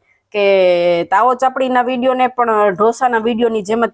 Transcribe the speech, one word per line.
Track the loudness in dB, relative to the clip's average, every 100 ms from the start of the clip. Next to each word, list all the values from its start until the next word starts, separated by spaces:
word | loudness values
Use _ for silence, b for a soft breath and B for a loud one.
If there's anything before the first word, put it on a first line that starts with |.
| _ _ _
કે | -2 2 4 4 2 2 0
તાવો | 0 0 2
ચાપડીના | 0 -2 -2 -2 0
વીડિયોને | -2 -2 -2 0 -2
પણ | 0 0 2 0
ઢોસાના | 2 0 0 -2 0
વીડિયોની | -2 -2 -2 -2
જેમ | -4 -4
જ | -4